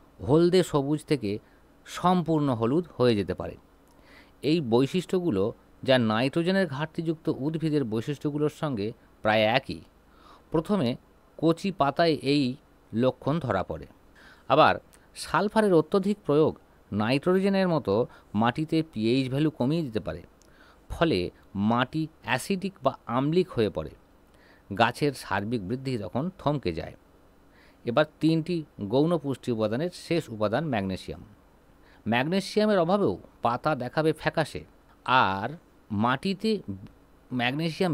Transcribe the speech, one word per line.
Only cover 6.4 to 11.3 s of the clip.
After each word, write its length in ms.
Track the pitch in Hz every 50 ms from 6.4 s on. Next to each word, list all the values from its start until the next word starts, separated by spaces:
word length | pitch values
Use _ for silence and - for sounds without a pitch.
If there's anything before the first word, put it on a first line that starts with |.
| 165 180 190 196 190 151
ঘাটতিযুক্ত 600 | 131 139 156 156 - - 165 160 160 160 - 165 135 113
উদ্ভিদের 440 | 131 156 160 151 160 160 147 151 131
বৈশিষ্ট্যগুলোর 720 | 107 107 117 - 147 143 - - 151 143 147 151 147 - -
সঙ্গে 260 | 165 151 135 98 101 110 - - - - _ _
প্রায় 220 | - 107 107 110 107 107 117 135
একই। 240 | - - 80 80 - - _ _ _ _ _ - - - - - _ _
প্রথমে 380 | - 160 160 - 208 190 135 117 131 - _ _ _ _ _ _